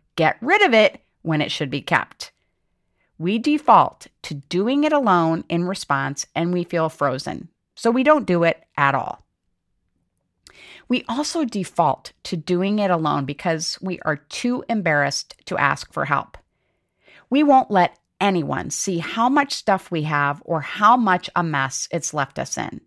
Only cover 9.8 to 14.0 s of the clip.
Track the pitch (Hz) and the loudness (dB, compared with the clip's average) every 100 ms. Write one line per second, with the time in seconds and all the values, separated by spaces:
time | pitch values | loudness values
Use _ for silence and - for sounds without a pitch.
9.8 | _ _ _ _ _ _ - - - - | _ _ _ _ _ _ -20 -20 -20 -16
10.8 | - 247 - 240 302 339 262 202 175 - | -4 -4 -2 -6 -4 -2 -2 -4 -4 0
11.8 | 151 - - - - 170 165 180 196 208 | 0 0 -8 -16 -8 -6 -2 0 0 0
12.8 | 196 170 151 143 135 143 175 160 170 - | 2 2 0 -2 -4 -4 -4 -2 -4 -8
13.8 | 190 180 | -8 -6